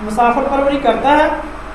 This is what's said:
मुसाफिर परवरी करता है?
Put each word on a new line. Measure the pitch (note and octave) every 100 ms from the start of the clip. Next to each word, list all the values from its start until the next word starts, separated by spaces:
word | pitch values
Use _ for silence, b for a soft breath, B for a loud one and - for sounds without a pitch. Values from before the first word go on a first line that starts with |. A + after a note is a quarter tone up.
मुसाफिर | G#3+ A#3+ A#3+ B3+
परवरी | C4 C#4 C#4 C#4+
करता | A#3 G#3+ C4
है? | D4 D#4 D4+ - - -